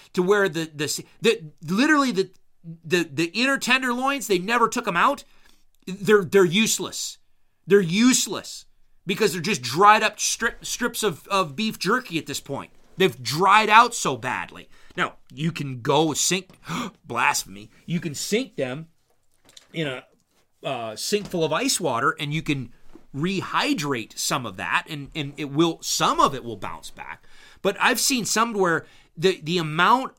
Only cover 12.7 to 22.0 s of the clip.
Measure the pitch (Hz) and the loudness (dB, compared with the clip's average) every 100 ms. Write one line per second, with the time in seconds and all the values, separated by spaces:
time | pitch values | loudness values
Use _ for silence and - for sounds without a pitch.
12.7 | - - - 185 123 113 151 196 208 214 | -18 -12 0 0 0 -4 2 6 6 8
13.7 | 214 240 - 175 123 127 104 85 87 - | 8 6 2 -4 -4 -4 -6 -8 -14 -20
14.7 | - - - 165 - - 127 165 160 143 | -20 -12 -6 -6 -6 -16 -8 -6 -6 -8
15.7 | 127 113 143 160 135 - 185 185 - - | -6 0 2 2 0 -2 -2 -6 -16 -10
16.7 | 180 233 - 143 117 139 - - 98 107 | -8 -8 -12 -8 -2 0 0 -4 -12 -20
17.7 | _ - 170 170 135 - 208 262 - 127 | _ -8 -6 -6 -8 -2 -2 -2 -6 -6
18.7 | 139 160 _ _ _ _ _ _ _ _ | -8 -14 _ _ _ _ _ _ _ _
19.7 | 160 147 127 - _ _ _ _ _ 151 | -6 -6 -6 -12 _ _ _ _ _ -8
20.7 | 127 113 110 - 208 196 180 156 160 262 | -6 -8 -8 -2 -2 -2 -2 0 0 0
21.7 | - 160 117 | 0 -2 0